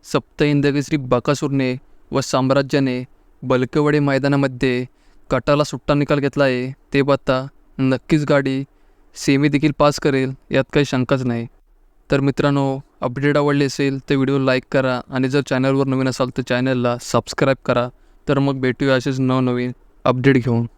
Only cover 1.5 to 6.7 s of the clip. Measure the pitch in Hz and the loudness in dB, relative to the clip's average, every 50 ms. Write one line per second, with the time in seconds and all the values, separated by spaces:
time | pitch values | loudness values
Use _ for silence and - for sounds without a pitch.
1.5 | 139 139 131 127 127 135 - - - - - _ - 135 131 - - 135 131 131 | -2 0 0 -2 -2 -6 -10 -18 -20 -20 -16 _ -4 -4 -4 0 -2 0 0 2
2.5 | 135 139 139 135 - 143 135 131 123 127 127 - - _ _ _ _ _ - 127 | 2 0 0 0 0 0 0 0 -2 -4 -8 -10 -16 _ _ _ _ _ -2 0
3.5 | 131 127 127 127 - 156 147 147 147 151 143 143 139 135 131 143 143 139 139 135 | 0 0 0 0 0 0 0 2 2 2 2 2 0 0 0 0 0 2 0 -2
4.5 | 127 123 139 131 123 123 127 127 _ _ _ _ _ - - _ 135 131 - - | -2 -2 -2 -2 0 -2 -4 -8 _ _ _ _ _ -20 -6 _ -4 -2 0 0
5.5 | 147 143 151 - - 127 _ - 147 143 147 - 151 143 135 143 - 143 143 135 | 2 2 0 -2 -4 -10 _ -2 0 0 2 0 0 0 0 -2 0 0 0 2
6.5 | 127 123 127 131 | 0 -2 -4 -6